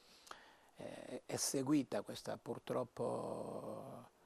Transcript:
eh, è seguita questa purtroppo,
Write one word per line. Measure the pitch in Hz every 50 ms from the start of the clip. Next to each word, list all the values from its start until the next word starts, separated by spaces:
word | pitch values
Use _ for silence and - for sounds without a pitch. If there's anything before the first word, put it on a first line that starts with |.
| - - - - - - - - - - - - - - -
eh, | - - - 50 - - - - - -
è | - -
seguita | 123 - - - 143 135 131 151 147 131 - - 107
questa | 101 - 120 - - - 110 -
purtroppo, | - - 117 - - - 131 127 127 120 - - - 123 123 120 - - - 120 - - - - - - 107 - - 135 - - 127 - - - -